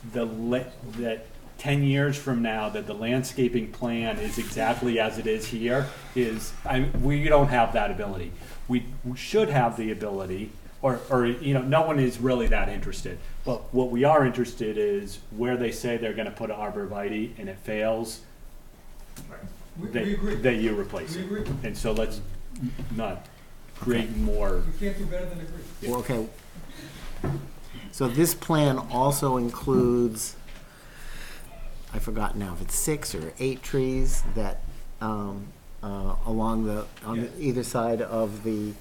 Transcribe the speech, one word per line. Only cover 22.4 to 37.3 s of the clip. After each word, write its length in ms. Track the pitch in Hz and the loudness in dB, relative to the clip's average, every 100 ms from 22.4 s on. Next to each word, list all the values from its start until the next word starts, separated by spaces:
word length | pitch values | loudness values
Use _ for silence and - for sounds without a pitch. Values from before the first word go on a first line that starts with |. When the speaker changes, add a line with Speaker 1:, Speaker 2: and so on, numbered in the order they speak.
| - - | -8 -6
Speaker 1:
n-, 100 | 123 - - 110 | -6 -4 -4 -4
not 300 | 107 90 - - - - - - | -4 -6 -12 -18 -18 -18 -16 -6
create 300 | - 117 113 | 0 0 0
Speaker 3:
Okay. 80 | 107 | 0
Speaker 1:
more. 420 | 107 104 98 - - | 2 4 6 6 4
Speaker 2:
We 60 | 156 202 | 2 0
can't 100 | 190 | 0
do 80 | 160 | -2
better 180 | 180 180 | -2 -4
than 140 | 170 | -6
agree. 500 | 160 - - - 131 | -8 -10 -10 -8 -4
Speaker 3:
Well, 100 | 123 | -2
okay. 260 | 117 120 110 - - - - - - 143 - - 143 139 - - - - 196 | 0 -2 -2 -10 -16 -14 -12 -12 -14 -12 -8 -4 -2 -4 -6 -14 -12 -12 -12
So 160 | - 131 | -2 0
this 280 | 127 165 - | 4 2 2
plan 420 | - 160 143 131 117 | 2 4 6 4 0
also 460 | 120 135 139 139 127 | 2 4 4 2 2
includes, 1000 | 120 117 - 127 123 123 120 110 - - - - - - - - - - - - - - - - - | 0 -2 4 6 6 4 2 0 -8 -10 -14 -14 -16 -20 -20 -14 -10 -10 -10 -12 -14 -12 -10 -10 -6
I 40 | 110 | -2
forgot 360 | - 107 104 110 | 0 0 0 0
now 180 | 98 | -4
if 80 | 87 | -4
it's 140 | 90 - | -2 0
six 400 | - 151 - 90 | 0 -2 -2 -6
or 180 | 80 - | -8 -2
eight 240 | 131 131 | -2 -2
trees 580 | - 139 131 131 127 - - 113 | -2 0 2 4 6 6 6 4
that, 260 | 107 - - - - - | 2 0 -4 -6 -10 -6
um, 460 | 110 107 101 101 101 - - - | -4 -2 -4 -6 -10 -16 -16 -10
uh, 340 | 107 98 98 - - | -8 0 2 2 2
along 380 | 110 113 113 107 | 2 2 2 0
the, 200 | 104 - - | -2 -6 -10
on 140 | 110 113 | -6 -4
the 20 | |
Speaker 2:
Yes. 80 | 120 | -4